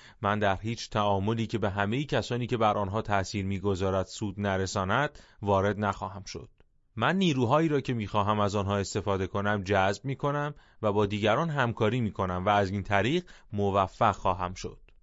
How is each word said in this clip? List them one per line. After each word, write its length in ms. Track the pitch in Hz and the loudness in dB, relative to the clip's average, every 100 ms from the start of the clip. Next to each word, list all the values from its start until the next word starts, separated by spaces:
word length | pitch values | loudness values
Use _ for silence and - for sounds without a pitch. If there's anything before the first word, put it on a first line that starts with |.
| - - | -20 -4
من 180 | 101 104 | 0 2
در 180 | 101 90 | 2 0
هیچ 280 | 107 117 - | -4 -8 -4
تعاملی 580 | 110 104 98 101 113 110 | 0 2 2 0 -2 -2
که 100 | 110 | -2
به 120 | 101 | -2
همه 340 | 101 101 127 | 0 -2 -2
کسانی 440 | 151 135 - 120 120 | -2 -2 -2 -4 -2
که 100 | 117 | 0
بر 200 | 110 104 | 2 2
آنها 240 | 98 107 | 0 -2
تأثیر 440 | 107 101 92 104 95 | 0 -2 -2 -4 -4
می‌گذارد 600 | 98 101 92 95 95 90 | -2 -2 0 0 0 -2
سود 340 | - 104 98 | -6 -8 -4
نرساند 800 | 101 95 95 104 92 117 147 - - - | -2 0 -2 -2 0 0 0 -6 -20 -8
وارد 380 | 101 98 101 101 | 2 4 2 2
نخواهم 440 | 104 95 98 95 | -2 -2 -8 -10
شد. 260 | - - - _ _ _ _ 107 | -12 -14 -14 _ _ _ _ -2
من 200 | 123 185 | 0 2
نیروهایی 520 | 185 131 117 151 165 | 2 2 4 4 2
را 140 | 143 | 0
که 120 | - | -2
می‌خواهم 460 | 117 101 107 101 107 | -4 -2 0 0 2
از 160 | 101 104 | 2 0
آنها 220 | 98 101 | 0 0
استفاده 500 | 95 104 98 95 95 | 0 -4 -2 -2 -2
کنم 360 | 104 101 104 | -2 0 -2
جذب 420 | 95 101 95 101 135 | 2 2 2 0 -6
می‌کنم 480 | 131 143 147 147 143 - - | -4 -4 -2 -6 -8 -20 -4
و 100 | 107 | 0
با 140 | 101 104 | 2 2
دیگران 440 | 104 104 120 165 | 2 2 2 0
همکاری 520 | 147 117 - 107 127 | 0 0 2 2 2
می‌کنم 440 | 107 - 95 90 95 | -2 0 -2 0 4
و 40 | |
از 220 | 101 98 | 4 2
این 120 | 101 | -2
طریق 400 | 92 101 110 175 - - - | 0 0 2 0 -4 -20 -10
موفق 600 | 101 101 98 95 - 113 92 | -2 2 2 0 2 2 2
خواهم 380 | 101 90 90 | -2 -2 -4
شد. 260 | 92 - - - - | -8 -12 -12 -20 -20